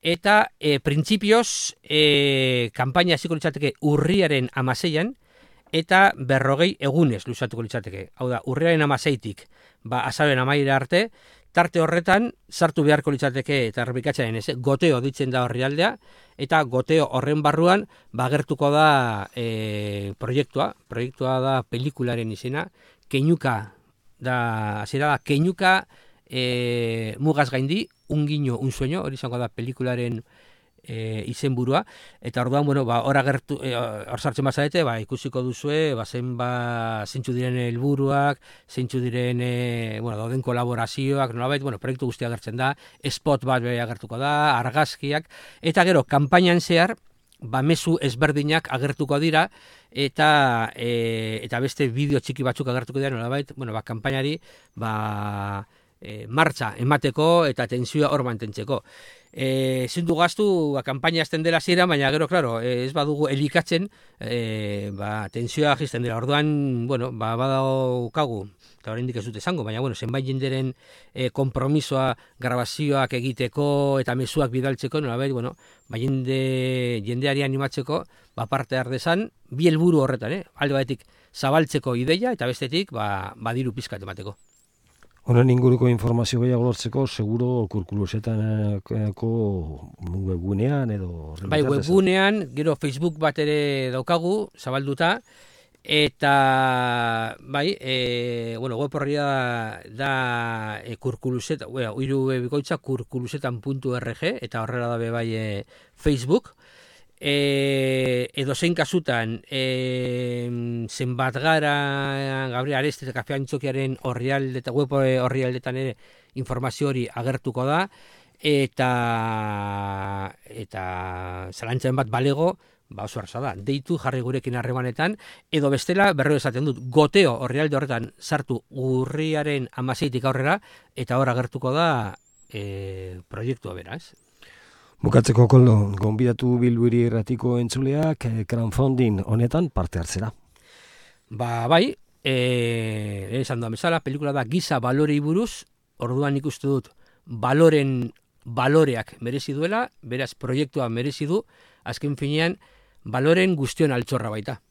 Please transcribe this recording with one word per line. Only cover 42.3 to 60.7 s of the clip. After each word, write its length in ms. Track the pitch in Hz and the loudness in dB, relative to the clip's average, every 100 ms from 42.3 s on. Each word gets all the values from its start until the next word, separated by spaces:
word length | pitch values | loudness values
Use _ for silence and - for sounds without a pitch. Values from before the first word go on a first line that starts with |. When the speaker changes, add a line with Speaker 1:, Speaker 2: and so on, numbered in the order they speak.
Speaker 1:
agertzen 260 | 117 - 117 | -6 -8 -2
da, 160 | 127 143 - _ | -2 -2 -12 _
spot 400 | - - - 135 | -6 -4 0 2
bat 180 | 127 131 | 2 0
be 140 | 120 120 | 2 -2
agertuko 360 | 117 113 104 113 | -4 -6 -8 -4
da, 400 | 139 147 151 123 | 0 2 4 4
argazkiak, 680 | 123 131 151 - 143 147 - - - - | 2 2 0 -2 -4 -4 -4 -20 -20 -4
eta 240 | 165 165 | 0 4
gero, 200 | 175 170 | 6 6
kanpainan 580 | 131 139 143 180 180 175 | 4 2 6 6 6 4
zehar, 320 | - 165 185 226 _ _ _ _ | 4 4 4 0 _ _ _ _
ba, 200 | 113 127 | -6 0
mezu 380 | 139 165 - 165 | 2 2 2 0
ezberdinak 720 | 143 117 147 147 147 156 - | 0 2 2 2 2 0 0
agertuko 480 | 131 139 - 143 143 | -4 -4 -2 -2 0
dira, 300 | 160 156 180 - - - _ | 4 4 2 -4 -20 -20 _
eta, 840 | - 139 - 156 147 135 117 113 | -4 -4 2 6 6 4 2 -2
eh, 680 | - 117 117 117 113 110 110 | -4 -2 0 0 -2 -4 -6
eta 160 | 117 117 | -6 -4
beste 280 | 131 - 135 | -4 -2 -2
bideo 280 | 120 143 139 | 0 0 0
txiki 220 | - 131 | -2 -4
batzuk 260 | 123 - 131 | -4 -2 -2
agertuko 260 | 123 120 135 | -4 -4 -4
dira, 140 | 139 | -2
nolabait, 400 | 127 117 139 139 | -2 -4 -4 -6
bueno, 220 | - 123 110 | -10 -6 -6
ba, 60 | |
kanpainari, 560 | - 110 139 135 139 160 - - _ | -6 -6 -2 -2 -2 -4 -10 -20 _
ba, 920 | - 110 107 107 104 104 101 101 98 104 _ _ _ | -8 -6 -4 -4 -4 -6 -6 -6 -6 -10 _ _ _
eh, 240 | - 107 110 | -16 -14 -6
martxa 460 | 127 156 - 113 - | 2 2 0 -6 -2
emateko 640 | 123 147 143 131 160 170 | 0 2 0 2 4 4
eta 220 | 156 123 120 | 2 0 -4
tentsioa 400 | 123 123 151 143 | -2 -2 0 2
hor 140 | 143 | 2
mantentzeko. 560 | 123 110 110 104 104 127 - - - - _ | 0 -4 -8 -8 -6 -6 -6 -20 -20 -20 _
Eh, 520 | - 131 131 131 131 | -6 -2 0 0 0
ezin 220 | 127 175 170 | -2 -2 0
du 100 | 165 | 4
gaztu, 560 | 190 - 208 180 151 | 2 4 2 4 2